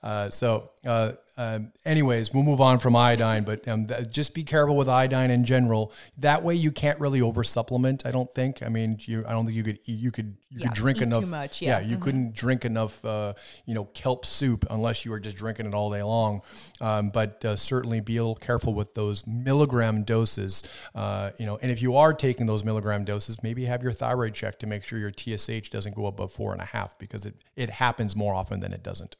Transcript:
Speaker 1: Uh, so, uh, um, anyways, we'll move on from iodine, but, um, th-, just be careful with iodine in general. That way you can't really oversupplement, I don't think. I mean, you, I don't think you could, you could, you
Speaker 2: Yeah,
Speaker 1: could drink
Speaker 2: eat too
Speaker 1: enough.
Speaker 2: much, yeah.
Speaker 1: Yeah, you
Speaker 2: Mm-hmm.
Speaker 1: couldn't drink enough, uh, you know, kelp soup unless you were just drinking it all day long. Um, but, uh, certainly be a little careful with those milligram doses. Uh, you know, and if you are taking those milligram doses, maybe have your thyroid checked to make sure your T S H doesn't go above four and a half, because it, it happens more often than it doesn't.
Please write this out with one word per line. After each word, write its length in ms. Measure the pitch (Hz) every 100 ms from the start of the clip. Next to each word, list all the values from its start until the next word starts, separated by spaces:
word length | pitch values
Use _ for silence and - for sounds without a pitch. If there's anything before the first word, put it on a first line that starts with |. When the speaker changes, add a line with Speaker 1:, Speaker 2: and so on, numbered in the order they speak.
Speaker 1:
Uh, 280 | 107 107 101
so, 400 | - 123 110 - _
uh, 280 | 123 117 110 - _ -
um, 360 | 117 110 107 _
anyways, 480 | 160 156 139 117 113
we'll 80 | 131
move 180 | 143 135
on 180 | 131 127
from 160 | 127 120
iodine, 480 | 120 117 113 110
but, 220 | 104 107 -
um, 180 | 110 107
th-, 240 | 117 120
just 240 | 131 147
be 80 | -
careful 320 | 151 151 147 143
with 120 | 131
iodine 420 | 127 131 131 131
in 140 | 123
general. 480 | 120 127 123 110 107 - - -
That 240 | 143 151
way 120 | 170
you 180 | 175 156
can't 260 | - 147 151
really 200 | 147 135
oversupplement, 840 | 120 117 110 - 113 123 131 135
I 60 | 127
don't 200 | 127 123
think. 280 | - 127 131
I 60 | 117
mean, 300 | 113 110 107
you, 220 | - 113 110
I 40 |
don't 140 | 113 113
think 100 | 113
you 60 |
could, 160 | 110 104
you 260 | - 110 123
could, 260 | 113 110 101 _
you 100 | 127
Speaker 2:
Yeah, 80 | 123
Speaker 1:
could 60 |
drink 220 | 107 123 127
Speaker 2:
eat 20 |
too 60 | 117
Speaker 1:
enough. 200 | 117 185
Speaker 2:
much, 360 | 156 143 -
yeah. 160 | 170 110
Speaker 1:
Yeah, 60 | 101
you 80 | 226
Speaker 2:
Mm-hmm. 20 |
Speaker 1:
couldn't 300 | 165 135 120
drink 300 | 110 120 127
enough, 400 | 120 113 110 -
uh, 300 | 110 107 104 101 - - -
you 80 |
know, 100 | 110
kelp 400 | 101 - 135 127
soup 400 | - - 135 113 -
unless 340 | 110 113 113
you 60 | 117
were 100 | 107
just 160 | 107 95
drinking 300 | 110 107 110
it 80 |
all 160 | 104 104
day 100 | 104
long. 380 | 101 113 107 101 - - - -
Um, 300 | 113 107 104
but, 340 | 107 107 -
uh, 120 | 113 104
certainly 440 | - 131 120 113
be 160 | 104 113
a 60 |
little 120 | 117
careful 380 | 110 - 120 123
with 220 | 104 104
those 320 | - 104 104 -
milligram 760 | 117 131 139 147 127 113 110
doses. 580 | 101 113 113 - 98 95 - - -
Uh, 360 | 110 104 101 101 -
you 60 | 107
know, 120 | 104
and 100 | 127
if 120 | 117
you 140 | 127 131
are 160 | 156
taking 320 | 156 135 123 113
those 180 | 107
milligram 400 | 107 110 104 104
doses, 380 | 101 104 101 110
maybe 220 | 113 117 123
have 160 | 123
your 100 | 123
thyroid 400 | 117 123 123 113
checked 260 | 104 107 -
to 60 | 107
make 180 | 104
sure 140 | - 113
your 120 | 104
T 240 | 101 -
S 140 | 107 -
H 220 | 113 101
doesn't 240 | 110 104 104
go 100 | 104
above 260 | 98 98
four 200 | - 107
and 80 | 95
a 40 | 92
half, 320 | 110 98 -
because 280 | 101 110 104
it, 80 | - _ -
it 120 | 120
happens 440 | 101 127 117 107
more 200 | 104 104
often 260 | 95 95 98
than 120 | 95
it 100 | 95
doesn't. 340 | 92 92 95 -